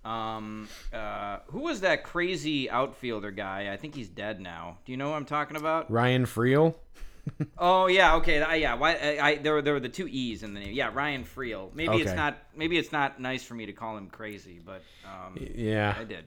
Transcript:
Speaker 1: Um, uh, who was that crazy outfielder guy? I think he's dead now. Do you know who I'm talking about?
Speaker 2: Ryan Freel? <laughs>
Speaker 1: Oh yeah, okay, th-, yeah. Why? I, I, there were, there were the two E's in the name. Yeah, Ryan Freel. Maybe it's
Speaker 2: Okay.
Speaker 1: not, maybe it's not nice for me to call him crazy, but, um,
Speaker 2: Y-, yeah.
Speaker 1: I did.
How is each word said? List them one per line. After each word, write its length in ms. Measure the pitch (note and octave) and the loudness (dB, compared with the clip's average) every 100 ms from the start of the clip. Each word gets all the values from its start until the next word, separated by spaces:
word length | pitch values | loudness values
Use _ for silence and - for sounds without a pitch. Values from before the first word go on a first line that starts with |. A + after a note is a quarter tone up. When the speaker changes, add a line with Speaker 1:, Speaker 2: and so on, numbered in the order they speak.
Speaker 1:
Um, 640 | A2 A2+ A2 A2 G#2+ G#2+ G#2+ - - | -6 -4 -4 -6 -8 -10 -12 -10 -8
uh, 460 | A2+ G#2+ G2+ G2+ G2 - | -6 -6 -6 -6 -8 -8
who 140 | F3 | -6
was 220 | D#4+ B3+ | -4 0
that 200 | F#3 D3 | 2 2
crazy 640 | - E3+ F3 F3 D3+ D3 C3 | 0 -2 -2 -2 -2 -2 0
outfielder 600 | A#2+ C3+ A2+ B2 A2 G#2 | 0 0 -2 -6 -4 -6
guy? 420 | G2 G2 F#2+ G2+ | -6 -6 -4 -6
I 40 | G2 | -6
think 180 | D3+ | -8
he's 140 | D3 G2+ | -10 -12
dead 320 | E2+ G2+ G#2 | -8 -8 -6
now. 380 | F#2 E2 E2+ F2 | -10 -10 -12 -14
Do 80 | - | -10
you 40 | B2+ | -6
know 100 | C#3+ | -4
who 40 | |
I'm 120 | D3+ C#3 | -4 -2
talking 300 | D3 C#3+ D3+ | -4 -2 -2
about? 340 | D3+ D#3+ D3+ | 0 -2 0
Speaker 2:
Ryan 340 | A2+ B2 B2+ B2 | 2 4 4 2
Freel? 480 | - A#2+ C#3 E3 D#3+ | 2 4 6 4 2
<laughs> 40 | - - - - - - D3 - | -16 -12 -12 -10 -12 -8 -8 2
Speaker 1:
Oh 300 | F3 F#3 F#3 | 6 6 6
yeah, 300 | F#3 F3 E3 | 8 8 8
okay, 280 | D#3+ D3+ | 6 4
th-, 160 | D#3 D#3+ | 4 2
yeah. 140 | D3 | 2
Why? 200 | A#2+ D3+ | 4 2
I, 240 | D#3+ D3 D3 D3 | 4 0 4 4
I, 60 | D3 | 4
there 160 | C#3+ | 4
were, 80 | D3+ | 4
there 120 | C#3+ | 4
were 40 | C#3+ | 2
the 80 | B2 | 0
two 200 | - F3 | -6 -4
E's 320 | C3 B2 A2 | -2 -4 -4
in 120 | A2 | -8
the 60 | G2+ | -10
name. 120 | G2 | -6
Yeah, 180 | A#2+ A#2+ | -2 -2
Ryan 300 | A#2 D3 C#3 | 0 -2 -2
Freel. 500 | A#2 - B2 G2+ F#2+ | -8 -8 -8 -6 -10
Maybe 260 | B2+ D#3+ A2+ | -4 2 2
it's 100 | - | 2
Speaker 2:
Okay. 60 | B2 | 0
Speaker 1:
not, 200 | D3 - - D3+ | 0 -2 -16 -6
maybe 200 | D#3+ E3+ | 0 0
it's 120 | D3+ | 0
not 300 | D3+ C#3 - | 0 0 -2
nice 240 | B2+ C3 | -6 -6
for 100 | - | -8
me 100 | A#2 G#2 | -10 -10
to 60 | |
call 240 | G2 A2+ G#2+ | -8 -8 -8
him 120 | F#2+ | -12
crazy, 500 | - A2 G2+ F2+ F2 | -14 -12 -12 -16 -20
but, 180 | E2+ F#2+ - - G2 | -16 -18 -18 -20 -18
um, 300 | F#2+ F#2 F#2 | -14 -14 -12
Speaker 2:
Y-, 120 | - | -10
yeah. 400 | A#2+ A2 G#2+ G#2 G2+ | -4 0 2 2 -2
Speaker 1:
I 60 | |
did. 220 | A2+ F2+ | -6 -14